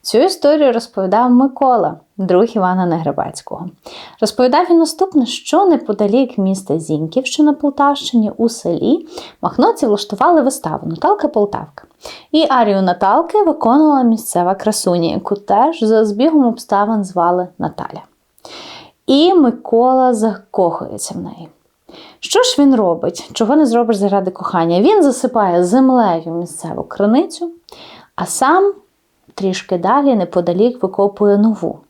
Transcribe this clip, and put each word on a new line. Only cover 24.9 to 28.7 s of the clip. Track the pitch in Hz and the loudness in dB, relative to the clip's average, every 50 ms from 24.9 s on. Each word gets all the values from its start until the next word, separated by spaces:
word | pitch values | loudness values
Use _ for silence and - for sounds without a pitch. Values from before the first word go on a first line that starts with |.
| 427 403 320 | 4 4 4
засипає | 285 240 - - 240 - 226 208 185 170 175 180 | 2 0 0 -4 -2 0 0 0 2 2 2 2
землею | 175 208 262 262 262 254 247 226 190 170 165 160 165 | 2 2 4 4 4 4 2 2 2 0 -2 -4 -6
місцеву | 165 170 175 170 - - - 165 - - - | -6 -6 -8 -8 -12 -12 -12 -10 -8 -8 -10
криницю, | - - - 202 214 226 277 370 359 - - 349 339 339 _ _ - - - - - - - - _ _ | -10 -4 -2 0 2 2 2 0 -2 -6 -12 -12 -12 -12 _ _ -20 -20 -20 -20 -20 -20 -20 -20 _ _
а | - 180 | -10 -8
сам | - - - 262 269 330 381 392 403 | -8 -4 -2 0 2 2 2 2 0